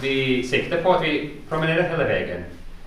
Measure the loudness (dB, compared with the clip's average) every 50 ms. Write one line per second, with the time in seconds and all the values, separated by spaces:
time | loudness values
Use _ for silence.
0 | -2 0 0 2 2 2 2 2 2 0 0 0 0 0 0 2 4 4 4 4
1 | 4 2 0 0 -2 -4 -8 -10 -8 -4 -2 0 0 2 2 2 2 2 2 0
2 | 2 2 2 0 0 -2 -6 -6 -8 -10 -12 -12 -12 -12 -12 -14 -14